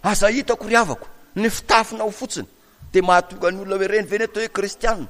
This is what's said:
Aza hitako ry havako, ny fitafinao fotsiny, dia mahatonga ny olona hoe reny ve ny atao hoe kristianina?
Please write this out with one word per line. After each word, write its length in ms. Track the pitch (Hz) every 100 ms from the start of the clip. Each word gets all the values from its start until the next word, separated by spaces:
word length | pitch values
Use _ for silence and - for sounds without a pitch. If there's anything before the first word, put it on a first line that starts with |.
Aza 240 | 202 202 202
hitako 400 | 233 - 233 208
ry 80 | 233
havako, 320 | 202 127 - - - -
ny 140 | 220
fitafinao 600 | - - 226 220 220 220
fotsiny, 360 | - 254 - 107 _ _ _ -
dia 100 | 190
mahatonga 500 | 185 180 180 190 175
ny 100 | 190
olona 140 | 196 196
hoe 120 | 190
reny 200 | 214 190
ve 100 | 208
ny 60 |
atao 200 | 226 214
hoe 60 | 226
kristianina? 580 | 196 202 - 226 214 135